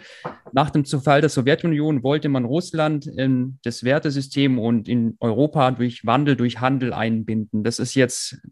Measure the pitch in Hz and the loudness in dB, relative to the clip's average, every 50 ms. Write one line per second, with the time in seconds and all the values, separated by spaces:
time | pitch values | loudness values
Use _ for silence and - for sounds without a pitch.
0 | - - - - - - - - - - - 131 151 143 - 156 139 - 156 139 | -10 -20 -20 -16 -16 -16 -16 -16 -10 -2 0 2 2 2 2 0 0 0 -2 -2
1 | - 156 139 143 156 147 - 143 117 139 156 160 - 170 160 147 151 156 156 131 | 2 4 4 4 4 2 2 2 2 2 2 2 2 0 0 0 0 0 0 0
2 | 123 135 147 156 147 147 139 131 120 117 135 170 180 - - 160 151 151 156 147 | 0 0 -2 0 0 0 0 0 0 0 -2 -2 -4 -4 -2 0 0 0 0 -2
3 | 143 151 - - 135 135 131 127 123 131 131 - - 123 117 - 117 123 139 156 | -6 -8 -6 -2 0 0 2 0 0 -4 -6 -8 -6 -6 -6 -2 0 0 0 0
4 | 160 156 135 139 135 139 - 139 139 135 131 123 107 117 117 113 104 127 120 120 | 0 -2 -2 -2 -4 -4 0 0 2 2 2 2 2 2 2 0 0 0 0 0
5 | 113 113 107 - - 120 107 113 143 151 - 156 131 127 127 123 123 123 120 - | 0 0 -2 -2 -2 0 2 2 2 2 2 2 2 2 2 0 -2 -4 -4 -4
6 | - 110 117 135 147 143 135 113 120 123 117 110 123 131 139 131 127 120 101 - | -2 0 2 2 4 2 2 2 0 -2 -2 0 0 0 0 0 -2 -2 -2 -2
7 | 110 113 113 110 110 110 110 110 107 - - 107 104 117 120 - 120 123 - 135 | -2 0 0 -2 -2 -2 -2 -4 -4 -4 -4 -2 -2 -2 -2 -4 -4 -2 2 2
8 | 127 123 - - - - - - - - | 2 2 0 -6 -8 -10 -12 -16 -20 -20